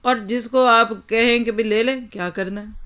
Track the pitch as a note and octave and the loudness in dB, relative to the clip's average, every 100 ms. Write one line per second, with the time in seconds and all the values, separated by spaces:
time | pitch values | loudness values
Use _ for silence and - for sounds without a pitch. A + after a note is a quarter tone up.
0 | B3 A#3+ G3 B3 A3+ C4 B3+ A#3 A#3 G#3 | 0 -2 -2 -6 0 2 6 6 4 -2
1 | - A3+ A#3+ A#3+ A3+ G#3+ A3 G#3 A#3+ C4 | -4 0 2 2 0 -2 0 0 0 -2
2 | A3+ G3+ F3+ F3 F#3 G3+ G#3+ G#3+ | -8 -8 -8 -6 -6 -8 -12 -14